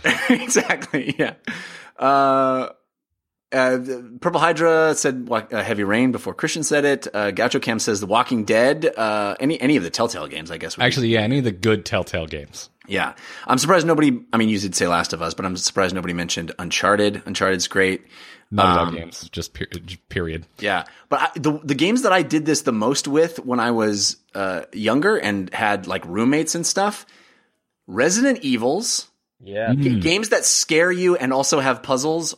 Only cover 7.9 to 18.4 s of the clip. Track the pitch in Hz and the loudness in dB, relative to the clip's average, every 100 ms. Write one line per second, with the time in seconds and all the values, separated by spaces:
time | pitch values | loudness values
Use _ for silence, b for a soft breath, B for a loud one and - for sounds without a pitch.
7.9 | 104 101 110 - 120 104 110 127 151 156 | -2 2 2 2 0 2 4 4 2 0
8.9 | - 110 107 101 - 135 165 127 143 85 | 0 0 0 -2 -2 -4 0 2 2 0
9.9 | - 117 87 73 73 82 82 80 - 123 | -2 -2 -2 -8 -10 -10 -10 -10 0 0
10.9 | 127 117 113 107 139 123 92 110 107 - | 2 2 2 2 0 0 0 2 2 0
11.9 | 101 90 92 80 73 71 - - _ - | -4 -2 -6 -6 -10 -12 -18 -20 _ -6
12.9 | 92 71 B B B - 127 143 180 160 | -4 -4 B B B -2 0 4 4 4
13.9 | 151 151 120 - 113 110 104 98 87 90 | 4 4 2 -2 0 2 0 -4 -2 0
14.9 | 85 85 - 82 82 95 90 - - 92 | 2 0 -4 -6 -4 -6 -4 -2 0 0
15.9 | 92 90 87 87 - 82 - 87 - 92 | -2 -4 -4 -4 -6 -6 -10 -6 -2 2
16.9 | 104 104 101 - 101 95 95 - 98 95 | 2 2 0 -8 -2 0 0 0 2 2
17.9 | 92 - B B B | 0 -8 B B B